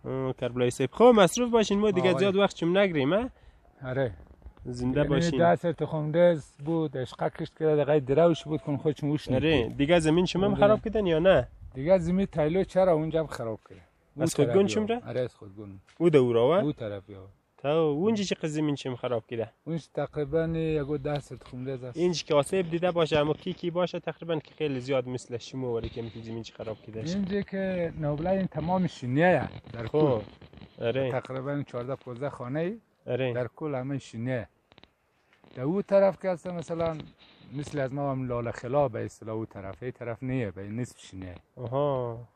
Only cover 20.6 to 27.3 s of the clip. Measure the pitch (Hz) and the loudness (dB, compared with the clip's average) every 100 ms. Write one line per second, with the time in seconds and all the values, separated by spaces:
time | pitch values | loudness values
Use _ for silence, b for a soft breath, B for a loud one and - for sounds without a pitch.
20.6 | 160 156 139 147 143 143 - 127 - 127 | -2 -2 -2 -4 -4 -6 -8 -18 -14 -10
21.6 | 127 131 127 135 180 165 - 147 135 190 | -8 -8 -8 0 0 0 4 4 4 -2
22.6 | 175 170 180 170 156 151 151 143 185 170 | -2 -2 0 2 2 2 2 -2 -6 -6
23.6 | 175 165 175 175 165 - 170 160 - - | -4 -2 -2 -4 -10 -10 -6 -6 -6 -6
24.6 | 156 131 123 135 123 127 - 120 - 131 | -4 -4 -2 -2 -2 -8 -8 -12 -10 -8
25.6 | 127 117 110 123 117 117 113 113 110 - | -4 -4 -4 -8 -10 -12 -10 -10 -12 -12
26.6 | 110 104 - 110 147 196 190 | -12 -12 -12 -10 -6 -4 -2